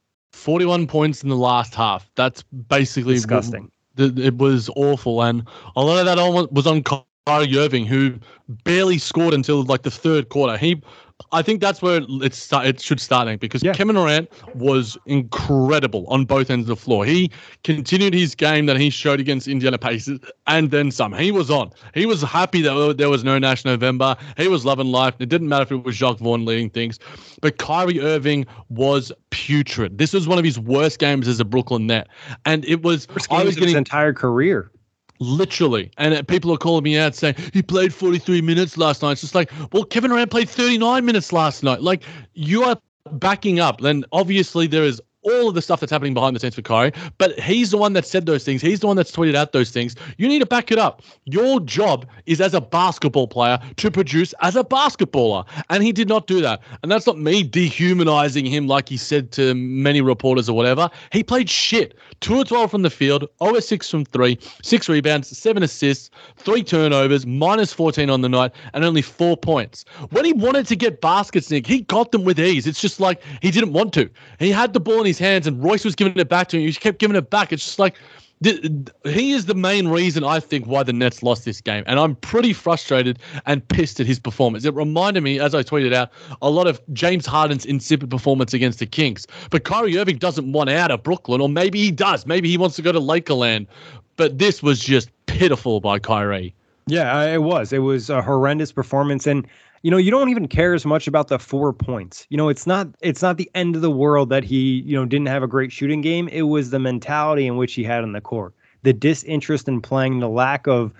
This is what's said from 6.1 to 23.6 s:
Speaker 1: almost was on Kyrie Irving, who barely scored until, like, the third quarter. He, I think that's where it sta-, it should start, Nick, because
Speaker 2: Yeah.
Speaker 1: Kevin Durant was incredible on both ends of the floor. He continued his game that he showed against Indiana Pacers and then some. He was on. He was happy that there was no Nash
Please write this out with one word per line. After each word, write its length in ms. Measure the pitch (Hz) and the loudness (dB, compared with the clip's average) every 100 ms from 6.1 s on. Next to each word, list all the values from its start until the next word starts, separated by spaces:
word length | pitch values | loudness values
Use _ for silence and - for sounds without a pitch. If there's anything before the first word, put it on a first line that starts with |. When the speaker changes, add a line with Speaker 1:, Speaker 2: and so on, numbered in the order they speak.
| 175 | 2
Speaker 1:
almost 340 | 180 175 160 | 2 2 0
was 140 | 143 160 | 2 2
on 160 | 156 | 2
Kyrie 720 | 131 139 - _ - 151 147 135 | 0 -4 -6 _ 0 0 2 2
Irving, 300 | 151 127 110 | 2 0 0
who 320 | 135 135 117 - - - 113 | 0 0 -4 -16 -20 -18 -8
barely 340 | 160 180 190 170 | 0 2 2 0
scored 340 | - 165 170 | -2 0 2
until, 300 | 147 131 147 | 2 2 0
like, 200 | 127 131 | 0 -2
the 80 | - | -4
third 380 | - 165 156 117 | -4 0 0 0
quarter. 300 | 143 131 110 | -2 0 0
He, 240 | 160 165 - - - - - | 0 -2 -6 -20 -20 -20 -4
I 100 | 165 | -2
think 200 | 165 214 | 0 0
that's 200 | 196 - | 0 0
where 200 | 180 170 131 135 | 0 0 -2 -4
it 140 | 135 | -4
sta-, 300 | - - 139 | -4 -2 0
it 160 | 131 131 | 0 -2
should 180 | - 139 | -2 -4
start, 300 | - 127 113 | 0 0 0
Nick, 100 | 107 | -4
because 240 | 110 - | -6 -2
Speaker 2:
Yeah. 100 | 180 | 0
Speaker 1:
Kevin 200 | 170 208 | 0 2
Durant 340 | 208 160 151 165 - - 123 | 2 2 2 -2 -12 -16 -2
was 420 | 131 135 110 - - | 2 2 0 -8 -2
incredible 1000 | 139 117 - - 139 131 151 131 101 - | -2 -2 -4 0 2 4 2 0 -2 -2
on 160 | 135 | -2
both 260 | 127 139 127 | 2 0 0
ends 180 | 123 113 | -2 -2
of 80 | 117 | -4
the 60 | |
floor. 220 | - 110 | 0 0
He 260 | 107 175 180 - - - | 2 2 0 -4 -20 -8
continued 500 | - 151 131 190 202 | -4 -2 0 0 2
his 220 | 180 160 | 2 0
game 320 | - 151 151 147 | 0 2 2 2
that 100 | 135 | 2
he 140 | 147 | 2
showed 300 | - 147 139 | 0 0 0
against 260 | 139 135 131 | 0 -4 -4
Indiana 320 | 135 131 120 | -2 0 0
Pacers 400 | 123 117 135 135 - - - | -4 -6 -6 -10 -12 -10 -2
and 240 | 160 156 | 0 2
then 180 | 147 143 | 2 0
some. 220 | - 107 | -2 -4
He 180 | 95 180 | -2 -2
was 180 | 202 139 | 0 0
on. 220 | 147 101 - - | -2 -2 -12 -10
He 120 | 156 226 | -4 -2
was 160 | 196 | -2
happy 380 | 143 160 185 180 | -2 -2 0 0
that 340 | 147 139 147 139 | 2 2 2 2
there 100 | 143 | 2
was 140 | 139 | 2
no 160 | 131 135 | 2 2
Nash 260 | 135 131 | 2 0